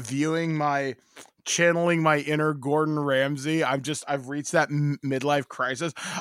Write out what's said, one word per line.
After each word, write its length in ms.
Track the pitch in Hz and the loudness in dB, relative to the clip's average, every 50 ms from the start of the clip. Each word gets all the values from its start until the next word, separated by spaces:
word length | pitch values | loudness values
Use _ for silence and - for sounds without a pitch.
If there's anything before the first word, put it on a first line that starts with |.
viewing 560 | 123 110 131 139 147 160 160 165 165 165 160 | -8 -4 -2 0 0 0 0 0 -2 -2 -2
my, 400 | 151 147 147 143 139 139 135 123 - _ _ _ - - - _ _ _ | 0 0 0 0 0 -2 -4 -6 -10 _ _ _ -20 -20 -20 _ _ _
channeling 580 | - - - 170 170 170 170 170 175 170 165 160 | -4 0 4 4 4 4 4 2 2 2 4 4
my 160 | 156 151 147 | 4 4 2
inner 340 | 139 143 151 151 151 156 151 | 2 0 0 2 2 0 0
Gordon 460 | 143 123 143 147 151 156 156 151 151 | -2 -2 0 2 2 2 2 0 0
Ramsay. 640 | 147 143 135 131 135 139 147 139 131 151 160 165 151 | 0 2 2 2 2 0 -2 -2 -2 -2 0 0 2
I'm 180 | 127 135 139 127 | 0 0 -2 -2
just, 220 | 147 151 - - | -4 -6 -6 -4
I've 220 | - 143 139 123 127 | -4 -4 -4 -4 -6
reached 240 | 143 147 143 - 170 | -8 -6 -6 0 2
that 180 | 165 147 139 | 2 2 2
m-, 280 | 147 147 147 143 143 - - | 2 0 0 0 0 -2 -2
midlife 440 | 135 135 127 135 147 143 143 135 - | -2 -2 0 0 0 0 0 0 -4
crisis. 460 | - - 127 127 131 117 165 165 - - - 185 190 180 | -6 -6 -4 -4 -4 -4 -6 -8 -8 -8 -10 -8 -8 -8